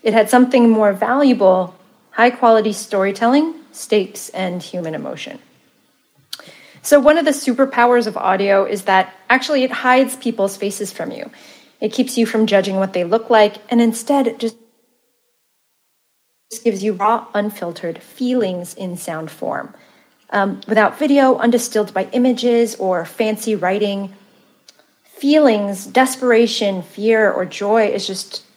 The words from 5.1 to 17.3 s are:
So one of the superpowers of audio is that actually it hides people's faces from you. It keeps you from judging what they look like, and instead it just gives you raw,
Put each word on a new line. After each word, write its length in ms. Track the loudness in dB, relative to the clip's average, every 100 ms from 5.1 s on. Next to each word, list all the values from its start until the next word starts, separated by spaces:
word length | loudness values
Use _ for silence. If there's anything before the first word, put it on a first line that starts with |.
| -12 -14 -16 _ _ _ _ _ _ _ _ _ -18 -18 -20 -20 -16
So 180 | 2 4
one 200 | 6 4
of 80 | 0
the 60 |
superpowers 760 | -2 -2 0 0 2 2 2 0
of 100 | -4
audio 480 | -2 0 2 2
is 200 | 0 -4
that 300 | 0 0 0 -10 -2
actually 360 | -2 0 -2
it 60 | -2
hides 460 | -2 2 2 2 -4
people's 400 | -6 -4 -4 -4
faces 340 | -8 -6 -10
from 200 | -8 -12
you. 180 | -10 -16 -18 -20 -20 _ _
It 140 | -6
keeps 240 | -2 -2 0
you 80 |
from 220 | 0 0 2
judging 300 | 2 2 -2
what 180 | -2
they 100 | -4
look 240 | 0 -2 2
like, 280 | 4 4 0 -2
and 140 | 2
instead 440 | 2 0 -2 0 0
it 120 | -2
just 180 | -8 -8 _ _ _ _ _ _ _ _ _ _ _ _ _ _ _ _ _ _ _ -4
gives 180 | -4 -2
you 120 | -6
raw, 320 | -2 0 0 -2